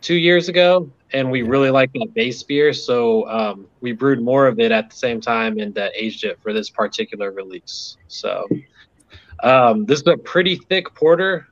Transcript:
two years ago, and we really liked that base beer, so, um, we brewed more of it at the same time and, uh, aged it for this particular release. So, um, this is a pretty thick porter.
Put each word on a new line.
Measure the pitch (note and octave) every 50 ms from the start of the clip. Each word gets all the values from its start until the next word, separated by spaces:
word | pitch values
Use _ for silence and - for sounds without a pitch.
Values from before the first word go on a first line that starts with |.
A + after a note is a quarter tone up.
two | - - E3+
years | F3 E3 E3+ F3 F3 E3+ F3+
ago, | F3 F3+ F3+ F3 F3+ F#3 F3 C#3+ - _ _ _ -
and | C3+ C3+ C3
we | B2+ C3 A#2+
really | A2+ B2 C#3 C#3 C3+
liked | C3 C3+ C3 B2+ C3
that | C3 A#2 A2 -
base | A2+ A2+ B2+ B2 - -
beer, | _ C#3+ C#3+ D3 D3+ C3+
so, | C#3 - - B2+ B2 A#2+ A#2 A2+ A2 G#2 -
um, | A2 A2+ A2 G#2 G2+ G2 G2 _ _ _
we | - B2
brewed | A#2+ A2 C3+ C#3 C#3 A#2+
more | A#2 A#2+ B2+ C3+ C#3 C3
of | A#2 G#2+
it | A#2 A2+
at | A2+ A2 A2 -
the | -
same | - - B2 A#2 A2+
time | A2 - A#2 A2+ A2+ A2+ G#2+ G#2+
and, | G#2+ G#2 G2 G#2
uh, | G2+ G2 F2+
aged | G2+ A2 A2 G#2 - -
it | G#2 F#2 _
for | _ G#2+ G#2
this | A2 G#2 -
particular | _ - G#2+ G2+ - - A2 - - G2+ G2+ G2
release. | G2 G2 F#2+ F#2+ F#2 F2+ _ - - - - - - _ _ _
So, | - - - G#2 F#2+ F#2 F#2 - - - - _ _ _ - _ _ _ _ _ - - _ _ - - -
um, | A#2+ B2+ C3 B2 A#2 A2 G#2+ G#2+
this | G2+ C#3 D3
is | C#3+ E3+
a | E3+ -
pretty | - - - F3 F3+ F#3 F#3
thick | C#3+ - _ - - - - _
porter. | - - D#3 E3+ E3+ F#3 F#3+ F#3+ E3 - _